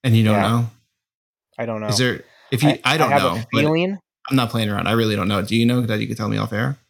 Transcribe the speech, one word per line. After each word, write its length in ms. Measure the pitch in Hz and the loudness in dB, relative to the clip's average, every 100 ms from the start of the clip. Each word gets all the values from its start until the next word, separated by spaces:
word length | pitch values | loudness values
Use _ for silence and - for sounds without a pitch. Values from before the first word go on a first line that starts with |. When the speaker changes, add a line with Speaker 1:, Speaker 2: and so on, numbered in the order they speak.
Speaker 1:
And 120 | 131 113 | 4 4
you 80 | |
don't 100 | 110 104 | 4 2
Speaker 2:
Yeah. 60 | 104 | 2
Speaker 1:
know? 180 | 117 117 _ _ _ _ _ _ _ _ - | 0 -2 _ _ _ _ _ _ _ _ -10
Speaker 2:
I 80 | 117 | -8
don't 140 | 110 | -6
know. 60 | 107 | -4
Speaker 1:
Is 100 | 104 | 0
there, 240 | 127 101 - _ _ | 0 -2 -12 _ _
if 120 | 117 | 0
you, 60 | 147 | 2
Speaker 2:
I, 100 | - | 2
Speaker 1:
I 140 | 123 156 | 0 2
don't 120 | 156 | 2
Speaker 2:
I 20 | 143 | 2
have 20 | |
Speaker 1:
know, 120 | - - | 2 -2
Speaker 2:
a 40 | 113 | -4
Speaker 1:
but 80 | - | 0
Speaker 2:
feeling. 380 | 151 160 180 196 _ _ - | 0 0 -2 -4 _ _ -2
Speaker 1:
I'm 60 | 135 | 0
not 140 | 117 | 0
playing 200 | 117 107 | -2 -2
around. 180 | 101 87 | -2 0
I 40 | |
really 220 | 113 110 101 | 0 0 0
don't 120 | 95 | 0
know. 140 | 101 | -2
Do 140 | 104 113 | 0 0
you 100 | 117 | 2
know 160 | 123 | 0
that 180 | 113 107 | -2 -4
you 80 | 117 | -6
can 80 | 110 | -6
tell 140 | 104 | -4
me 80 | 107 | -4
off 140 | 104 | -4
air? 260 | 104 127 139 | -4 -4 -6